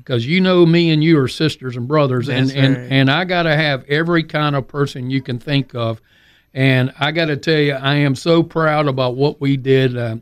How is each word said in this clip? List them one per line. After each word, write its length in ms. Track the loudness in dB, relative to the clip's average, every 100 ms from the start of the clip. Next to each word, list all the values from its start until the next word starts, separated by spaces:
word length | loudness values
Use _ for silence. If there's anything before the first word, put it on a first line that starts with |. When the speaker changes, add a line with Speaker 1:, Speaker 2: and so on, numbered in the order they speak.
Speaker 1:
'cause 200 | -4 -4 0
you 140 | 0
know 240 | 2 4
me 260 | 4 4 2
and 120 | 2
you 160 | 2 2
are 80 | 0
sisters 500 | -2 -4 -4 -10 -8
and 120 | -2
brothers, 400 | 0 0 0 -2
and, 200 | -2 -2
Speaker 2:
That's 60 | 2
Speaker 1:
and, 180 | 2 2
Speaker 2:
right. 100 | 0
Speaker 1:
and 180 | 2 2
I 140 | 0
gotta 320 | 0 -2 0 0
have 280 | 0 -2 -2
every 340 | -2 0 -2
kind 320 | -2 -2 -2
of 140 | -2 -4
person 420 | -4 -4 -2 -4
you 100 | -4
can 200 | -4 -8
think 340 | -2 -2 -2
of. 260 | -6 -6 -6 _ _ _ _ _
And 380 | -2 2 2 0 -2
I 100 | -4
gotta 260 | -2 -2 -2
tell 220 | 0 2
you, 120 | 0
I 240 | -2 -2 0
am 180 | 0
so 300 | 0 2 2
proud 420 | 2 -2 0 0 0
about 300 | 0 -4 0
what 240 | -2 0
we 160 | -2 -2
did. 400 | 2 2 2 -2
Uh, 220 | -6 -8